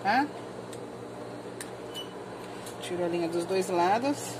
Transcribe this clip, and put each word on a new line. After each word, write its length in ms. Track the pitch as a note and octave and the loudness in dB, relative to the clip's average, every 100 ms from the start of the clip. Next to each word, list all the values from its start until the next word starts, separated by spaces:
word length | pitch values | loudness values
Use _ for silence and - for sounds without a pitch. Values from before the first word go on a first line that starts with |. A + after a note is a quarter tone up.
tá? 240 | F#3+ A#3 D4 - - - - - - - - - - - - - - - - - - - - - - - - - | 6 6 4 -2 -8 -8 -8 -8 -8 -10 -10 -10 -8 -8 -10 -8 -10 -8 -8 -8 -8 -10 -10 -10 -10 -10 -10 -8
Tiro 200 | - F3 | -4 0
a 40 | F3 | 2
linha 200 | E3+ E3 | 2 2
dos 160 | E3+ | 2
dois 260 | E3+ F#3+ F#3 | 2 2 4
lados. 460 | F3+ F3 G#3+ C4+ C#4+ - - | 4 6 6 4 0 -2 -6